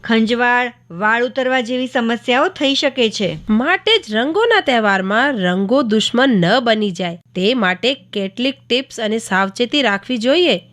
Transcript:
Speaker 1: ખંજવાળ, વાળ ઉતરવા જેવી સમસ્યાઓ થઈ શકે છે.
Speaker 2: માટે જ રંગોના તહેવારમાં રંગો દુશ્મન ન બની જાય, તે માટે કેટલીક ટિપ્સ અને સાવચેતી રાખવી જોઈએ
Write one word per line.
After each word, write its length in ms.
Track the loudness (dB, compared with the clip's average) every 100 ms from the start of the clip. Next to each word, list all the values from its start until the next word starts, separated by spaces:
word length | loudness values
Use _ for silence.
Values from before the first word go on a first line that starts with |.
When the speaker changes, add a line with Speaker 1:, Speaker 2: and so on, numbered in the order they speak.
Speaker 1:
ખંજવાળ, 720 | 0 0 2 0 2 2 -2 -8 _ -4
વાળ 260 | 0 0
ઉતરવા 400 | 0 -2 0 0
જેવી 300 | -2 -4 -2
સમસ્યાઓ 580 | -2 -2 -4 0 0 0
થઈ 240 | 0 -2 0
શકે 340 | -2 0 -2
છે. 220 | 0 -4 -4 0
Speaker 2:
માટે 380 | 0 2 0 2
જ 120 | 0 0
રંગોના 500 | -2 0 0 2 2 2
તહેવારમાં 760 | 2 2 0 0 0 0 0
રંગો 360 | 0 0 2 2 2
દુશ્મન 460 | 0 0 2 2 4
ન 100 | 4 2
બની 320 | 2 0 -2
જાય, 260 | -4 -6 -8 _
તે 200 | -2 0 2
માટે 360 | 0 0 -2 -2 -6
કેટલીક 480 | -6 -6 -4 -4 -4
ટિપ્સ 380 | _ -10 -10 -8
અને 200 | -4 -4
સાવચેતી 640 | -2 -2 -2 -2 -2 0
રાખવી 340 | 0 -2 -4 -4
જોઈએ 360 | 2 2 2 0 -4